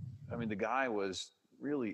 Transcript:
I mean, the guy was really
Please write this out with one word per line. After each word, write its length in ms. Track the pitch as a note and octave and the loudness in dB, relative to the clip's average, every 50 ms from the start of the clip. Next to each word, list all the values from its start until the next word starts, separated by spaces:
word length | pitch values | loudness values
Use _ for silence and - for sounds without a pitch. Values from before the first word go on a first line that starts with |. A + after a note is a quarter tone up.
| - - - - - - | -10 -10 -10 -10 -8 -6
I 60 | A#2 | -4
mean, 120 | A#2 A#2 A2 | -2 0 0
the 80 | G#2+ | 0
guy 320 | G2 A2 G#2+ A#2+ C3 C3+ B2+ | 2 2 2 4 4 4 4
was 480 | A2 G#2 G2 G2 F#2 - - - - _ _ _ _ - | 2 2 2 2 0 -2 -6 -8 -12 _ _ _ _ -6
really 320 | - C3+ D3 C#3+ A#2+ G#2+ | -2 0 0 2 0 0